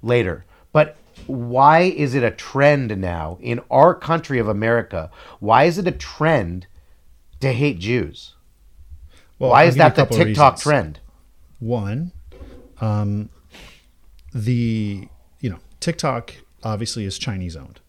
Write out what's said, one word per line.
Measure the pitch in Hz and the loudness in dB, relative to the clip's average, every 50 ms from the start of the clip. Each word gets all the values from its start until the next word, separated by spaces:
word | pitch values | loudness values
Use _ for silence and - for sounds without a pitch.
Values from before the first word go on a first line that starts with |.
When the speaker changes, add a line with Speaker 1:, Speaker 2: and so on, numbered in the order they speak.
| - | -2
Speaker 1:
later. | 110 123 120 110 92 82 87 - _ _ _ _ _ _ | 0 0 0 0 -2 -6 -8 -12 _ _ _ _ _ _
But | 151 151 - - _ _ _ _ - - | 2 2 2 -2 _ _ _ _ -20 -14
why | - 135 127 120 120 120 127 135 143 156 165 | -12 -10 -8 -8 -4 0 4 6 6 6 6
is | 180 190 175 135 151 139 123 | 4 2 0 -2 -4 -2 -2
it | 139 120 | 0 -2
a | 113 | -2
trend | 110 - - - - 135 139 143 147 139 131 113 107 95 | -2 -4 -16 -8 -2 2 4 4 4 2 -2 -4 -6 -6
now | 95 90 87 85 78 78 90 95 | -4 -6 -6 -6 -8 -8 -10 -10
in | - 123 120 123 - _ | -8 -8 -8 -8 -8 _
our | - 131 143 175 180 | 4 6 6 6 4
country | - - - 165 165 151 - 139 123 | 2 -4 -4 -4 -4 -4 -4 -4 -2
of | 113 104 | -2 -2
America? | 107 101 107 113 117 117 110 - - 85 80 80 - - - - - _ | -2 -2 0 0 0 0 -2 -4 -8 -10 -10 -10 -14 -20 -20 -20 -18 _
Why | - 104 113 123 143 | 0 2 4 4 4
is | 175 170 175 | 4 2 0
it | 196 | -4
a | 170 - | -4 -4
trend | - - - - - 151 160 165 135 101 85 87 90 90 _ - - _ _ - _ _ _ - _ _ _ - - | -4 -10 -16 -8 -2 0 0 0 0 -2 -4 -8 -10 -12 _ -20 -20 _ _ -20 _ _ _ -20 _ _ _ -16 -6
to | - 135 127 | -4 -4 -2
hate | 113 143 147 127 85 | 0 -2 -2 -2 -4
Jews? | 87 104 120 123 92 73 73 - - - _ _ _ _ _ _ _ _ _ - - - - - - - - - _ _ _ _ | -6 -4 -4 -4 -4 -6 -10 -18 -20 -20 _ _ _ _ _ _ _ _ _ -20 -20 -20 -20 -20 -20 -20 -20 -20 _ _ _ _
Speaker 2:
Well, | - 127 | 0 4
Speaker 1:
Why | 120 131 156 | 6 8 8
Speaker 2:
I'll | 170 | 6
Speaker 1:
is | 143 | 6
Speaker 2:
give | 135 | 6
you | 165 | 6
Speaker 1:
that | 147 - | 6 6
Speaker 2:
a | |
Speaker 1:
the | - 135 | 4 0
Speaker 2:
couple | - 117 110 | 0 2 2
of | - | 2
Speaker 1:
TikTok | 107 107 147 147 135 - | 2 4 4 4 4 4
Speaker 2:
reasons. | - - | 2 -2
Speaker 1:
trend? | 147 151 135 101 78 76 - - - _ _ _ _ _ _ - _ - - | 0 0 0 0 -4 -10 -16 -20 -20 _ _ _ _ _ _ -20 _ -18 -12
Speaker 2:
One, | 117 110 120 117 104 101 104 131 165 180 _ - - - - - - - - - - - _ - | -6 -4 -4 -4 -4 -4 -6 -6 -8 -8 _ -16 -20 -20 -20 -20 -20 -20 -20 -20 -20 -20 _ -6
um, | 113 110 104 104 104 101 104 104 107 - _ _ _ _ _ - - - - _ _ _ _ _ _ - - - - - - | -4 -2 -2 -2 -2 -4 -4 -6 -8 -10 _ _ _ _ _ -20 -20 -20 -20 _ _ _ _ _ _ -20 -20 -20 -20 -12 -10
the, | 123 104 113 127 120 120 117 113 110 107 104 101 98 98 - - - _ _ _ _ | -6 -4 -2 -2 0 0 -2 -2 -2 -4 -4 -6 -8 -12 -16 -20 -20 _ _ _ _
you | - 120 | -8 -8
know, | 92 78 _ - - _ | -8 -10 _ -20 -18 _
TikTok | - - 160 - - 147 127 117 117 - - - - _ _ _ - | -6 -6 -6 -4 -4 -4 -4 -4 -8 -12 -20 -20 -20 _ _ _ -8
obviously | 113 110 101 117 113 - 117 107 | -6 -6 -6 -6 -8 -8 -8 -8
is | 98 92 - | -8 -8 -8
Chinese | - - 101 95 92 87 80 | -8 -8 -8 -8 -8 -10 -10
owned. | 78 67 - - - _ | -12 -18 -20 -20 -20 _